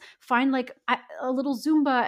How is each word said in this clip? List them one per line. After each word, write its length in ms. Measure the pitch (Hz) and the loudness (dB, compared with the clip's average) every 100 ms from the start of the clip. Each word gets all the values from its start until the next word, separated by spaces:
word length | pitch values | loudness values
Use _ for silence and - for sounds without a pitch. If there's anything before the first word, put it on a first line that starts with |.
| - - | -18 -14
Find, 320 | - 240 269 | -2 0 2
like, 240 | 262 247 - - | 0 -4 -8 -4
a, 100 | 247 - - | -4 -6 -10
a 80 | 254 | -6
little 240 | 262 277 247 | -4 -2 -2
Zumba 460 | 294 311 285 254 | 0 2 4 2